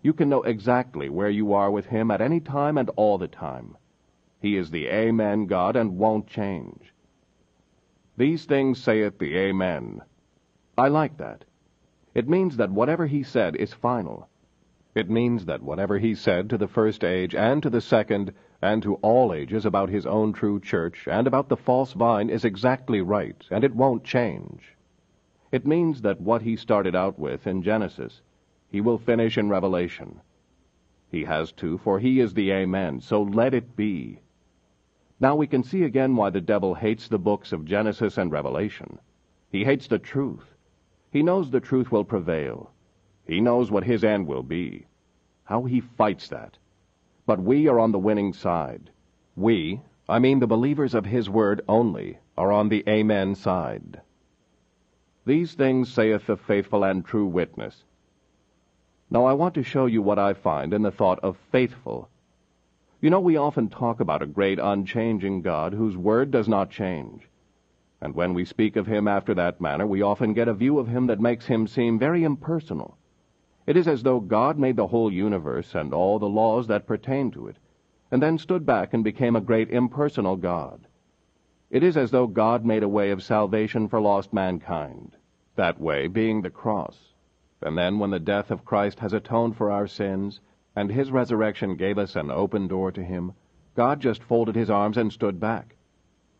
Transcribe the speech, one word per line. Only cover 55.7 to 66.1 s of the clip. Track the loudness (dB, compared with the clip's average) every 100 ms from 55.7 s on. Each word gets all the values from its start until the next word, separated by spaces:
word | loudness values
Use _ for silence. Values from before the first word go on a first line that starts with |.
| 2 0
saith | 2 2 2 0
the | -4
faithful | 2 0 2 0
and | 0 0
true | -2 -2 0
witness." | 0 -2 -6 -14 -14 _ _ _ _ _ _ _ _ _ _ _ _ _
Now | 2
I | 4
want | 4 2
to | 0
show | -2 0 2
you | 2
what | 2 2
I | 2
find | 0 -2 -2 -2
in | 0
the | 0
thought | 2 2 2
of | -2 -6 _
faithful. | 0 0 -4 -12 -12 -12 _ _ _ _ _ _ _ _ _
You | 2
know, | 4
we | 4 4
often | 2 0 -4
talk | -2 -4 2
about | 2 2
a | -2
great | 2 2 2
unchanging | 2 0 0 -2 0 0 0 -2
God | -2 0 -2
whose | 0 -2 0
word | 2